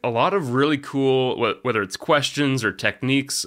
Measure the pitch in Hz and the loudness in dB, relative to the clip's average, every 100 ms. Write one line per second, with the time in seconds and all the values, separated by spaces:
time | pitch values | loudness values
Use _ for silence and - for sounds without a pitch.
0 | 123 117 160 196 139 127 143 143 143 139 | -4 0 2 0 0 0 2 0 -2 0
1 | 135 131 127 - 113 - 127 110 98 - | 2 4 2 0 -2 -2 -2 -2 -2 -6
2 | - 147 135 143 143 135 110 - 110 - | 2 2 2 -2 0 0 -2 -2 -4 -2
3 | 127 135 139 - | 0 0 0 -6